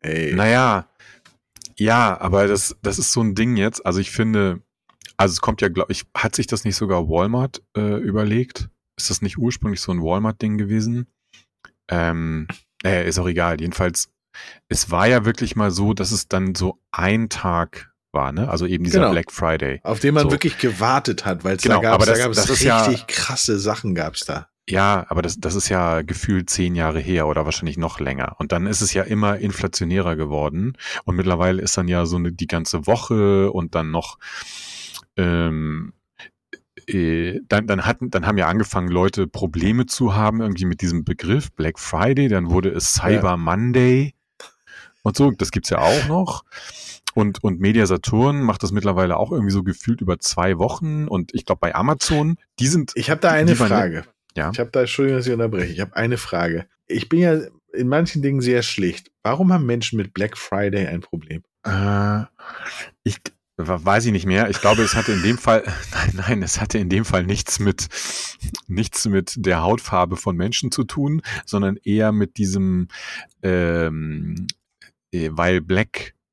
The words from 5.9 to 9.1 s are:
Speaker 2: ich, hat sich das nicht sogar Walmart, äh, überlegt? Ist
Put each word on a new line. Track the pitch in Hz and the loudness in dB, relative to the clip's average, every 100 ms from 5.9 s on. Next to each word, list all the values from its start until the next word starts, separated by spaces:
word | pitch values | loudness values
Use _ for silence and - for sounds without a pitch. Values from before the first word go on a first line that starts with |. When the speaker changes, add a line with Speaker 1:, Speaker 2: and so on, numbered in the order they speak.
Speaker 2:
ich, | 98 - - | -4 -6 -4
hat | 110 - | -2 -2
sich | 117 | -4
das | 113 | -2
nicht | 107 95 | -2 -2
sogar | 104 90 80 | 0 0 2
Walmart, | 82 98 120 135 - _ - | 0 2 0 -4 -6 _ -4
äh, | 104 104 | -2 -2
überlegt? | 233 104 107 110 127 - - _ _ - | -2 0 0 0 -2 -6 -10 _ _ -8
Ist | - | -4